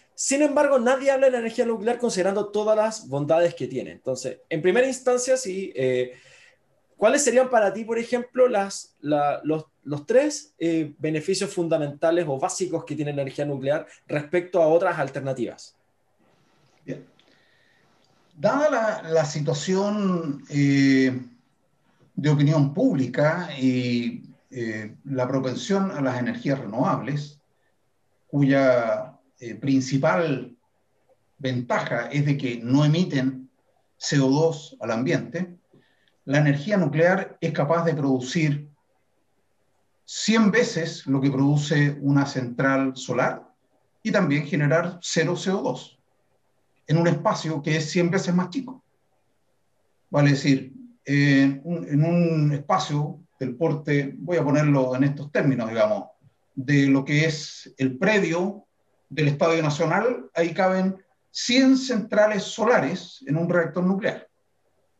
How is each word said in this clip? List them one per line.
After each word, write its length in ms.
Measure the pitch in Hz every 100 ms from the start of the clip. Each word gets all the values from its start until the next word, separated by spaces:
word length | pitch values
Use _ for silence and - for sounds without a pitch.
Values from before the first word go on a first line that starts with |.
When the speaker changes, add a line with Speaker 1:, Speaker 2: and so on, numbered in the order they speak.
| _
Speaker 1:
Sin 300 | - - 277
embargo, 340 | 294 277 285 269
nadie 320 | 240 269 277
habla 160 | 269
de 60 | 262
la 80 | 247
energía 260 | 226 233
nuclear 320 | 233 220 220 240
considerando 520 | 233 185 185 202 202
todas 280 | 208 214 214
las 300 | 220 220 127
bondades 480 | 139 147 165 170
que 100 | 170
tiene. 260 | 127 131 82
Entonces, 500 | 87 127 127 123 - -
en 140 | 160
primera 240 | 180 233
instancia, 500 | 269 254 247 247 254
sí, 380 | 254 196 190 190
eh, 380 | - 131 127 123 - - - - _ _ _ _
¿cuáles 280 | - 208 285
serían 260 | 269 240 254
para 240 | 240 196
ti, 100 | 202
por 140 | 220 226
ejemplo, 500 | 226 240 240 247 247
las, 480 | 208 196 - - _
la, 400 | 143 147 143 -
los, 220 | 147 156 - _
los 220 | - 147
tres, 480 | - 240 302 - - -
eh, 340 | 165 160 147 -
beneficios 520 | 156 156 170 190 196
fundamentales 760 | 180 170 160 147 143 165 175 156
o 100 | 135
básicos 480 | 180 - 185 165
que 100 | -
tiene 160 | 147 147
la 120 | 143
energía 220 | 135 -
nuclear 420 | 139 135 135 156 - - -
respecto 540 | 147 147 175 175 180
a 60 | 156
otras 320 | 170 185 160
alternativas? 760 | 135 139 135 123 104 - - _ _ _ _ _ _ _ _ _ _ _
Speaker 2:
Bien. 180 | 139 - - _ _ _ _ _ _ _ _ _ _ _ _ 156
Dada 320 | 202 277 302
la, 400 | 247 214 - 160
la 160 | 160
situación, 1160 | 147 151 147 143 185 190 202 208 190 175 160 139 -
eh, 720 | 143 139 139 139 135 131 123 - _ _ _ _ _ _ _ _
de 140 | - 147
opinión 440 | 147 143 160 135
pública 760 | 196 262 151 120 151 147 175 165 131
y, 640 | 131 127 123 120 117 - - - _
eh, 440 | 127 113 110 107 -
la 220 | 139 127 131
propensión 640 | 135 127 117 - 196 190
a 100 | 147
las 160 | 131 123
energías 400 | 117 - 143 131
renovables, 840 | 101 113 185 139 117 147 - - _ _ _ _ _ _ _ _ -
cuya, 880 | 143 135 139 131 120 113 107 107 - _ _
eh, 160 | 117
principal 1000 | 104 135 135 127 135 160 180 160 123 - - _ _ _ _ _ _ _ -
ventaja 720 | 131 123 120 - - 120 117
es 140 | 147
de 120 | 143 139
que 220 | 123 117
no 220 | 117 143
emiten 640 | 151 170 185 135 131 131 - _ _ _ _ -
C 220 | - 143
O 100 | 131
dos 480 | 143 165 151 - -
al 120 | 113
ambiente, 680 | 113 135 143 113 170 185 - _ _ _ _ _ _
la 160 | - 147
energía 380 | 147 - 208 196
nuclear 600 | 151 147 175 196 - -
es 100 | 160
capaz 320 | 160 143 170
de 100 | 160
producir 760 | 147 139 127 127 175 151 147 - _ _ _ _ _ _ _ _ _ _ _ _ _
cien 460 | - - - 226 202
veces 540 | 226 - 160 165 -
lo 140 | 135 131
que 120 | 139
produce 640 | 131 143 147 - 147 143 143
una 240 | 139 143
central 720 | 135 131 123 120 135 135 135
solar 540 | 127 - 120 190 - - _ _ _ _ _
y 80 | 220
también 340 | 208 165 143
generar 540 | 156 151 147 165 180 -
cero 340 | - 170 160
C 160 | 175 196
O 100 | 202
dos 380 | 269 - - _ _ _ _ _ _ _ _ _ -
en 100 | 165
un 100 | 170
espacio 540 | - - - 156 147
que 140 | 156
es 140 | 156 151
cien 200 | 180 170
veces 240 | 185 180
más 180 | 180 180
chico. 320 | 269 247 - _ _ _ _ _ _ _ _ _ _ _ _ -
Vale 200 | 147 143
decir, 420 | 131 143 131 - - - _
eh, 560 | - 143 143 135 139 139
un, 240 | 165 170 -
en 140 | 147
un 500 | 165 175 170 156 147
espacio 640 | 143 - 190 - 147 147 - _ -
del 160 | 127
porte, 580 | 120 160 147 - 143 139 -
voy 200 | 160 165
a 60 |
ponerlo 520 | 139 147 147 139 127
en 80 | 127
estos 260 | 143 147 143
términos, 360 | 156 147 113 113
digamos, 380 | 113 107 104 - _ _ _ _
de 340 | 143 127 143 139
lo 160 | 135
que 220 | 139 147
es 480 | 160 - - - - -
el 200 | 131 123
predio 680 | 190 214 160 170 196 202 _ _ _ _ -
del 180 | 139 143
Estadio 340 | - 165 165
Nacional, 680 | 151 147 156 190 240 - -
ahí 200 | 170 170
caben 500 | 160 185 190 190 190 _ _ _
cien 440 | - - 254 262
centrales 680 | 262 262 220 - 208 214 202
solares 800 | - - 226 220 135 185 - - -
en 80 |
un 140 | 160 175
reactor 340 | 180 156 180
nuclear. 440 | 180 196 208 - - _ _ _ _ _ _